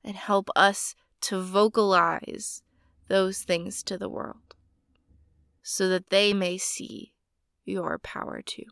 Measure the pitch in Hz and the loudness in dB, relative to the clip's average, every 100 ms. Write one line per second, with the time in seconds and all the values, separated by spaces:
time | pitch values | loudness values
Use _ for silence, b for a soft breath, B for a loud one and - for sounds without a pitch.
0 | - 190 - 196 202 - 196 202 - - | -12 -12 0 0 2 6 6 4 -8 -10
1 | _ _ - 190 185 190 214 226 208 180 | _ _ -4 -4 2 4 4 4 4 6
2 | 170 165 - - - - _ _ _ _ | 4 0 -8 -10 -12 -12 _ _ _ _
3 | _ 190 190 190 - 175 180 - - 185 | _ 2 2 -2 -2 -2 -2 -10 -8 -8
4 | 202 - - - _ - _ _ _ _ | -8 -8 -10 -12 _ -20 _ _ _ _
5 | _ _ _ _ _ _ - - 190 185 | _ _ _ _ _ _ -8 -2 0 0
6 | - 196 208 202 180 185 - - - 110 | 2 4 4 2 -2 -2 -6 -6 -10 -14
7 | - _ _ _ _ _ - 190 160 - | -16 _ _ _ _ _ -8 -6 -4 -6
8 | - - - - - - - | -6 -8 -8 -10 -12 -14 -16